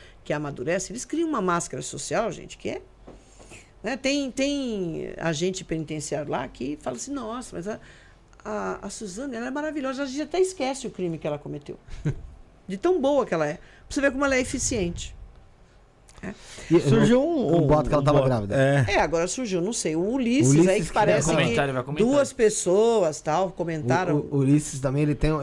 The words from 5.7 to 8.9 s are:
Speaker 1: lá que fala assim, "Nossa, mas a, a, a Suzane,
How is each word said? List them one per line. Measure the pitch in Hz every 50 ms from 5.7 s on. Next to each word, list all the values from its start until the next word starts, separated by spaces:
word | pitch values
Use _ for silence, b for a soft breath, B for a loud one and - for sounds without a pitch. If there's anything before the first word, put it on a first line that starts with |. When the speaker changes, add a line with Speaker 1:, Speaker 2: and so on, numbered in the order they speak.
| 165 160 160 - 156 156 139 - 151 156 147 143
Speaker 1:
lá | 143 175 - -
que | - - - - - -
fala | - 269 254
assim, | - - 262 285
"Nossa, | 277 233 214 226 254 233 - -
mas | 175 170 208
a, | 220 b b b b b b b b b b _ - - -
a, | - 214 208 196 190 185 185 -
a |
Suzane, | 202